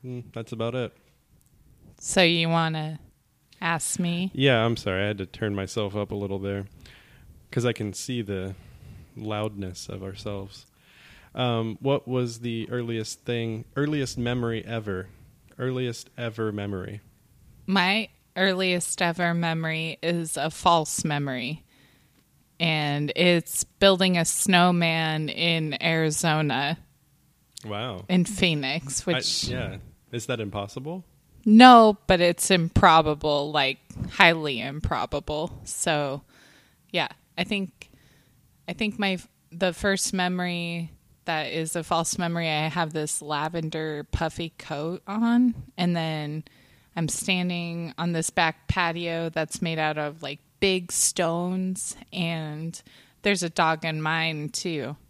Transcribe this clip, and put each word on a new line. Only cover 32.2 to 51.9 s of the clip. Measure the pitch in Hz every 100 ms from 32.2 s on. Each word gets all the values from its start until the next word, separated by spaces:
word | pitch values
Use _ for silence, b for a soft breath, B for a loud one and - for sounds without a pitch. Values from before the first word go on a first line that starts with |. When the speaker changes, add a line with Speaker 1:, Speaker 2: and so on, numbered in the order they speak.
Speaker 2:
it's | 175 175 -
improbable, | 185 165 - 185 160 156 151 151 147 147
like, | 151 135 131 _ - -
highly | - 175 165 151 123
improbable. | 127 143 - 135 - 143 - 151 160 -
So, | - - - 151 143 143 - b b b b b _
yeah, | 175 143 - _ -
I |
think, | 175 202 190 _ - b b b b b b _ -
I |
think | 175 214 208
my | 202
f-, | 185 - _ _
the | 170 185
first | 170 208 196 -
memory | 190 180 180 180 175 170 170 165 - _ _
that | - 160 139
is | 160 160
a | 170
false | 156 170 160 -
memory, | 175 170 165
I | 151 156
have | 160 160
this | 160 151 -
lavender | 147 147 156 170 160 160 156 151 147
puffy | - 160 - 165 _
coat | - 147 156 180 -
on, | 208 233 240 247 226 - -
and | 180 170
then | 160 156 147 151 - b b b b
I'm | - 156
standing | - - 185 180 175 170 170 165 -
on | 170
this | 170 160
back | - 165 160 _
patio | - 175 165 170 165 165
that's | 165 156 -
made | 170 160
out | 156 156
of, | 147 156
like, | 143 147 _ _
big | 196 185 175
stones, | - - - 170 170 175 185 185 185 -